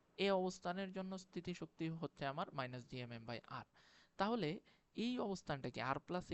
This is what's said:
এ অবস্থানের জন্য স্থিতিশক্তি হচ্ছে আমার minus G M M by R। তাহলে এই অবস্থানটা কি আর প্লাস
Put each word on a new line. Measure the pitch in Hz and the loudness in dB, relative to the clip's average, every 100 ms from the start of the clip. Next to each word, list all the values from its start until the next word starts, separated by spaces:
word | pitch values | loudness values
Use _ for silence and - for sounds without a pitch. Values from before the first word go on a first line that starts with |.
| _ - 196 | _ 2 4
এ | 190 | 6
অবস্থানের | 185 - 180 180 190 190 | 4 0 -2 -2 -2 -4
জন্য | 190 190 | -4 -6
স্থিতিশক্তি | 185 180 175 175 160 - 160 165 | -8 -6 -4 -4 -6 -2 -2 0
হচ্ছে | 156 - 139 | -4 -2 -2
আমার | 143 196 147 | 0 -2 -2
minus | 127 127 120 | -4 -4 -6
G | 127 120 | -6 -6
M | 117 | -6
M | 113 | -6
by | 117 - 127 | -6 -6 -8
R। | - - - - - - | -10 -16 -20 -20 -8 2
তাহলে | 196 233 151 190 - - _ - | 4 6 4 0 -6 -20 _ -2
এই | 233 247 226 | 0 2 0
অবস্থানটা | 185 - 143 131 | -2 -2 -2 -2
কি | 117 123 | -2 0
আর | 143 - | 0 0
প্লাস | 180 175 | -2 -2